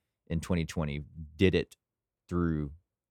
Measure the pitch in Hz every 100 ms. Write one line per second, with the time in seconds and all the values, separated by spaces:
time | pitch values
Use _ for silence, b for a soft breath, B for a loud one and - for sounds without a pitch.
0 | _ _ - 82 - 87 80 - 76 71
1 | 71 80 78 - 92 85 - - _ _
2 | _ _ - 87 85 78 73 78 _ _
3 | _